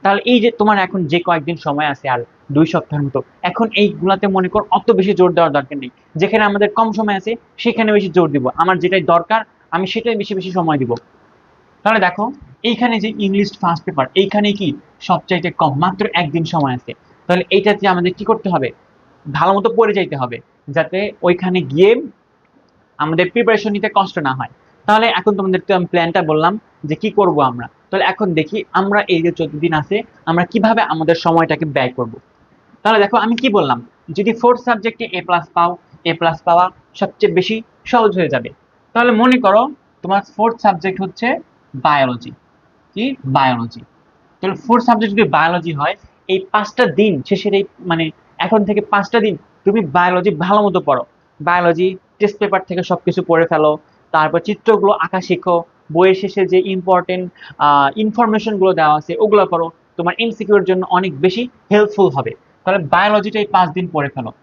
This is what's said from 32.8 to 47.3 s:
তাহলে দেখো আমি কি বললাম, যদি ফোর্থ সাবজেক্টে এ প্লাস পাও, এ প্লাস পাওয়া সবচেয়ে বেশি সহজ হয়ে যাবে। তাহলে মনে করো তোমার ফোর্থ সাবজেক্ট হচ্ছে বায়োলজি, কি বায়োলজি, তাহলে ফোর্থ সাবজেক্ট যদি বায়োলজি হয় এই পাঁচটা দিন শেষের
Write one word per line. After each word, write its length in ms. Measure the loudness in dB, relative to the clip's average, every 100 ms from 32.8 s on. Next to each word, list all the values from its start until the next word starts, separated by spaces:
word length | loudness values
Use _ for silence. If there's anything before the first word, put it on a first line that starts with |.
তাহলে 180 | 0 2
দেখো 120 | 4 2 0
আমি 100 | 0
কি 60 | 0 0
বললাম, 220 | 0 -2 -6 _ -12 -4
যদি 140 | -2 2
ফোর্থ 180 | 2 2 0
সাবজেক্টে 380 | -2 -2 -6 -8 -8
এ 40 | -2
প্লাস 180 | -2 -2 0
পাও, 160 | 0 -2 _ -8 -4
এ 40 | 0
প্লাস 180 | -2 -2 0
পাওয়া 180 | 2 2 -2 _ -6
সবচেয়ে 360 | -6 0 0 2
বেশি 180 | -2 -4 -8 _ -2
সহজ 200 | 2 2 2
হয়ে 160 | -2
যাবে। 160 | -2 -6 -16 _ _ _
তাহলে 180 | 0 2 4
মনে 160 | 4 4 4
করো 160 | 4 2 -4 _ _
তোমার 180 | -2 -2 -4 -2
ফোর্থ 200 | -2 0 0
সাবজেক্ট 320 | 0 -2 -4
হচ্ছে 240 | -8 -4 -4 -4 -6 _ _
বায়োলজি, 580 | -4 0 2 0 -2 -12 -20 _ _ _ _ _ -6
কি 80 | -6 -6 -2 0
বায়োলজি, 460 | 2 0 -6 -10 -20 _ _ _ _ _
তাহলে 160 | -6 -6 0
ফোর্থ 180 | 0 2
সাবজেক্ট 220 | 0 0 0
যদি 100 | 2 2
বায়োলজি 360 | 2 0 -4 -4
হয় 160 | -4 -6 _ _ _
এই 60 | -4 -2
পাঁচটা 300 | -2 -2 0 0 2
দিন 140 | 2 2
শেষের 260 | -2